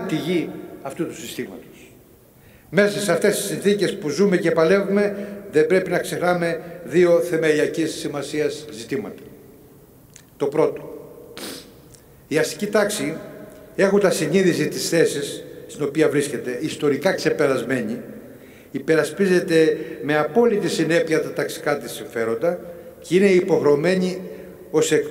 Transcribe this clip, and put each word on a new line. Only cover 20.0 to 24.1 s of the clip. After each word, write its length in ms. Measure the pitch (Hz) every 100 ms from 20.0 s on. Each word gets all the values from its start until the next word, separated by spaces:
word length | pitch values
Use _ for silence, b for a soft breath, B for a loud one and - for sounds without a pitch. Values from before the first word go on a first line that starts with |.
με 140 | 135 151
απόλυτη 520 | 151 233 233 208 170
συνέπεια 520 | - 156 170 160 156
τα 120 | -
ταξικά 440 | - 143 - - 147
της 140 | 120
συμφέροντα 680 | - 107 117 113 113 165 180 B B B B
και 160 | - 175
είναι 140 | 196
υποχρεωμένη 920 | 185 175 160 139 143 165 185 185